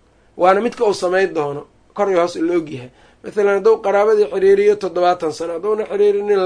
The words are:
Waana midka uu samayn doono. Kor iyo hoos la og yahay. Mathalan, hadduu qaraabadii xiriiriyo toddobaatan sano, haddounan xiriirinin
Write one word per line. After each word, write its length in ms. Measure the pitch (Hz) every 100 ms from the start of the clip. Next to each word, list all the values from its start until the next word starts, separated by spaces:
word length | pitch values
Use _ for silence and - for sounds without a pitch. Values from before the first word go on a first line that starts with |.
| _ _ _ -
Waana 240 | 180 196
midka 240 | 233 -
uu 100 | 220
samayn 400 | 185 180 185 190
doono. 320 | 160 143 143 - _ _
Kor 140 | - 202
iyo 100 | 180
hoos 160 | 175 175
la 180 | 165 175
og 120 | 151
yahay. 200 | 127 127 - _ _
Mathalan, 300 | - 214 202
hadduu 220 | 196 196 220
qaraabadii 420 | 202 202 208 214 202
xiriiriyo 440 | 180 190 196 208 202
toddobaatan 560 | 185 170 180 175 165
sano, 200 | - 170
haddounan 340 | 165 202 214 214
xiriirinin 540 | 196 208 202 208 196